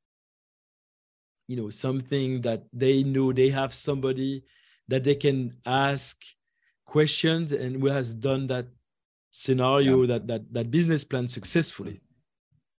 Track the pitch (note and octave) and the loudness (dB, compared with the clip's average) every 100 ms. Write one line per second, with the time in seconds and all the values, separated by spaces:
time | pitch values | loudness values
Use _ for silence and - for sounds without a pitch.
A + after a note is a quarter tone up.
0 | _ _ _ _ _ _ _ _ _ _ | _ _ _ _ _ _ _ _ _ _
1 | _ _ _ _ - B2+ G#2+ - C3+ C3 | _ _ _ _ -12 -8 -8 -6 -4 -4
2 | B2+ C#3 C3 B2+ A#2+ A2+ - A#2+ C3 C3+ | -4 -2 -2 -2 -2 -4 -8 0 4 4
3 | C#3 C3+ C3 B2+ C3 C3+ C3+ - - C#3+ | 2 2 2 4 4 2 -2 -4 -4 -2
4 | C3+ C3 C3+ C3+ - _ _ _ - C3 | -2 -2 -4 -6 -10 _ _ _ -4 0
5 | B2+ C#3+ D3 C3+ B2 - - C3 C#3 C#3 | 2 2 2 0 -2 -8 -2 0 2 0
6 | - - - - _ _ _ _ - D3+ | -6 -10 -16 -20 _ _ _ _ -2 2
7 | D#3 - D#3+ E3 D#3+ C#3 B2+ C3 C3+ C#3 | 2 2 0 0 -2 -4 -4 -2 0 0
8 | A#2+ A2+ C3 C3+ C3+ B2+ B2 _ _ _ | -4 -4 -2 -2 -2 -6 -8 _ _ _
9 | _ _ _ - - C3 B2+ C#3 C#3 C3 | _ _ _ -8 0 2 4 4 6 6
10 | B2 A#2+ G#2 A2+ G#2+ A#2+ A#2 D3 E3 D#3 | 4 0 -2 -6 -6 -6 0 0 2 0
11 | - C3 B2 B2 - E3+ D#3 - F2 G2 | -2 -4 -4 -6 -2 0 0 -4 -10 -12
12 | _ _ _ _ _ _ _ | _ _ _ _ _ _ _